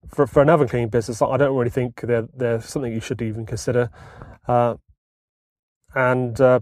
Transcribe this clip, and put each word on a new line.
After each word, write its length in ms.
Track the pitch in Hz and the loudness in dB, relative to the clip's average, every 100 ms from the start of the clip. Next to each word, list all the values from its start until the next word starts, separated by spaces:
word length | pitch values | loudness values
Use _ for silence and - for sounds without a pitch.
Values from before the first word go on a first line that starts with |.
| - | -14
for, 180 | - 147 | -2 2
for 140 | - | 4
an 80 | 143 | 6
oven 180 | 170 131 | 4 2
cleaning 220 | 123 117 | 0 -2
business, 320 | 117 110 113 | -2 -4 -2
I 160 | 131 131 | 0 2
don't 180 | 139 135 | 0 0
really 140 | 120 | -2
think 320 | 135 123 - | -2 -6 -6
they're, 260 | 113 117 113 127 | -2 -2 -2 -4
they're 260 | 120 113 | -2 -2
something 300 | 113 - 127 | -4 -6 -6
you 80 | 113 | -6
should 220 | - 123 | -6 -6
even 240 | 113 110 110 | -6 -8 -10
consider. 440 | 110 - 123 120 - - - - - - | -8 -2 0 -2 -6 -20 -20 -20 -14 -2
Uh, 300 | 123 120 110 _ _ _ _ _ _ _ _ _ _ _ 135 | 0 2 -2 _ _ _ _ _ _ _ _ _ _ _ 0
and, 460 | 127 127 123 113 | 0 0 -2 2
uh, 180 | 131 127 | 4 4